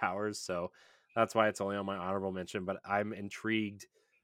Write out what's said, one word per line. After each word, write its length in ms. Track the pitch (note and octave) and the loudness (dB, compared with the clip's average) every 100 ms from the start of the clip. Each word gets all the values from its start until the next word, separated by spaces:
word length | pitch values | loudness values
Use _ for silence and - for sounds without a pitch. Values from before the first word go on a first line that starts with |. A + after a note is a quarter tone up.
hours. 360 | F#2+ G2 G#2+ G2+ | 0 0 -4 -4
So 320 | - F2 F2+ - - _ _ A#2 | -4 -2 -4 -8 -20 _ _ 2
that's 180 | A2+ | 4
why 140 | A2+ G#2+ | 6 4
it's 120 | - | 4
only 160 | G2 G2+ | -2 -2
on 100 | G2 | -2
my 100 | G2 | -2
honorable 340 | F#2 G2 F#2+ | 0 0 0
mention, 340 | F#2 F2 G2+ | -4 -4 -4
but 120 | F#2 F#2+ F#2+ | -4 -4 0
I'm 240 | G2+ G#2+ | 0 0
intrigued 760 | G2+ G2+ - A2 A2 G#2 G2+ - _ _ _ | -4 -8 -4 0 2 0 -6 -16 _ _ _